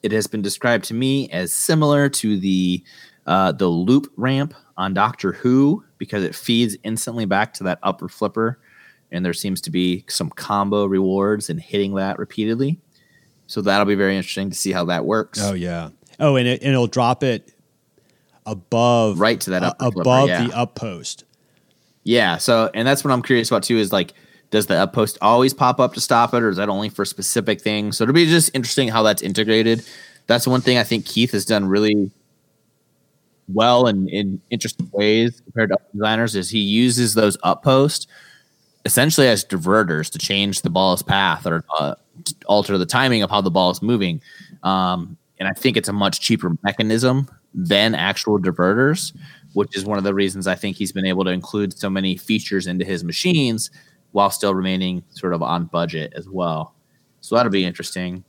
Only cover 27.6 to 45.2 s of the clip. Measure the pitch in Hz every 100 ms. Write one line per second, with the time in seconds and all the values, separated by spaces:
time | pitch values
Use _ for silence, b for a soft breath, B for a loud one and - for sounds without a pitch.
27.6 | - 104 104 - 113 151 165 165 156 139
28.6 | 117 - 127 113 110 104 95 101 107 110
29.6 | 113 113 B B B B - 120 127 127
30.6 | 123 127 110 113 - - 120 104 92 110
31.6 | 95 101 107 104 98 _ _ _ _ _
32.6 | _ _ _ _ _ _ _ _ - 95
33.6 | 117 123 123 101 95 98 101 95 _ 117
34.6 | 110 - 101 101 104 110 117 120 - -
35.6 | 110 98 _ 104 107 110 117 104 87 110
36.6 | 101 107 123 120 117 107 107 92 85 -
37.6 | - 131 143 - - b b b b b
38.6 | _ _ - - 147 156 131 104 - 95
39.6 | 85 107 95 78 80 - - 98 101 95
40.6 | - 87 95 90 - 98 95 78 90 82
41.6 | - 78 71 - _ - - - - 104
42.6 | 98 98 90 127 131 113 98 104 95 90
43.6 | 90 90 104 120 95 82 B B B B
44.6 | 92 95 92 90 87 -